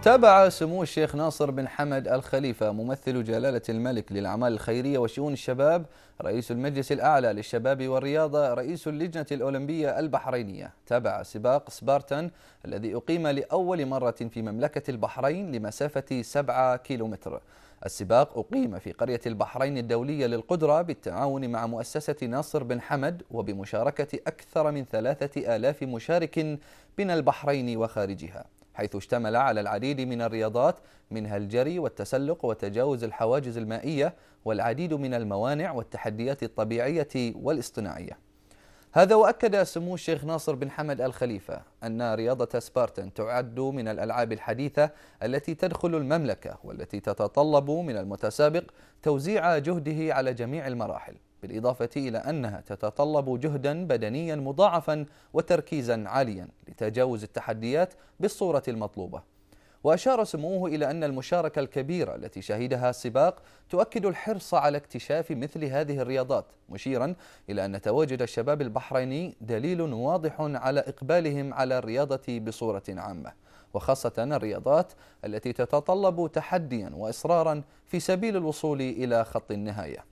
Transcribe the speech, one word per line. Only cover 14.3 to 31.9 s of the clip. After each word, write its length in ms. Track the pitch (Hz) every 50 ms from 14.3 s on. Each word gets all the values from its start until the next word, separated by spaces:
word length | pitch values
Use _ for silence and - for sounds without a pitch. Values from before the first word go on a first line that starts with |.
| - 117
مملكة 500 | 110 110 104 113 123 - - 147 139 -
البحرين 600 | 139 113 104 107 - 127 127 139 151 185 202 180
لمسافة 680 | 139 117 107 104 107 - 139 147 147 139 135 - 131 127
سبعة 560 | 113 - - 143 143 131 123 127 131 127 123 127
كيلومتر. 640 | - - 139 123 110 113 107 95 - - 71 - - _ - - - - - _ -
السباق 520 | 98 - - 104 90 113 120 143 143 - 120
أقيم 420 | 107 - 214 269 262 240 98 90
في 120 | - 101
قرية 300 | 85 _ 117 120 123 117 -
البحرين 520 | 120 113 101 104 - - 123 131 139 143 131
الدولية 480 | 117 113 117 117 123 139 151 147 135
للقدرة 560 | 120 117 113 113 - 175 175 156 147 147 156
بالتعاون 680 | 175 170 156 - - 104 85 92 127 143 139 135 135 120
مع 160 | 120 113 113
مؤسسة 600 | 113 117 113 120 - - 156 151 - 147 - - 120
ناصر 360 | 117 135 151 - - 151 135
بن 180 | 120 123 120
حمد 420 | - - 151 143 135 151 175 175 - _
وبمشاركة 880 | - 117 101 104 101 98 95 98 - 104 117 135 143 - 143 143 - 135 - -
أكثر 440 | 147 - - - - 165 156 151
من 140 | 147 143 131
ثلاثة 680 | - - 110 110 123 147 147 143 143 - 143 - - 117
آلاف 280 | 110 110 135 147 - 143
مشارك 760 | 131 123 113 - - 165 175 170 156 - 165 156 156 151 143 - - - - - _ - -
من 140 | 202 190
البحرين 680 | 175 165 143 143 135 - - 143 143 139 127 123 117 110
وخارجها، 680 | 110 113 - 110 104 98 98 90 - 80 90 - - - _ _ - _ _
حيث 220 | - 107 104 -
اشتمل 400 | 101 95 - - 120 117 107 110
على 260 | 120 135 135 113 107
العديد 400 | 101 101 107 101 110 135 147 135
من 200 | 131 127 127 117
الرياضات 540 | 117 113 113 113 110 110 104 117 127 160 180 - - - - - _ _
منها 260 | 107 110 107 104 104 101
الجري 420 | 104 98 104 120 127 147 175 180
والتسلق 680 | 156 120